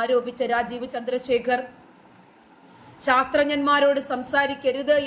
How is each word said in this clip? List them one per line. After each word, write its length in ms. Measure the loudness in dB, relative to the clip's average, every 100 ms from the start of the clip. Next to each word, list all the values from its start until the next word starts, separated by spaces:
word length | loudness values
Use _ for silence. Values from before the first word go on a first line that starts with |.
ആരോപിച്ച 420 | 2 0 0 -4
രാജീവ് 460 | -2 -2 -2 -6 -8
ചന്ദ്രശേഖർ 680 | -8 -6 -4 0 -2 0 -2 -4 -16 -20 -20 -20 -20 -20 _ _ _ -20 -20 -20 -4 2
ശാസ്ത്രജ്ഞന്മാരോട് 960 | 2 2 2 2 0 2 4 4 2
സംസാരിക്കരുത് 960 | -2 -6 -2 0 0 -2 -2 0 2 2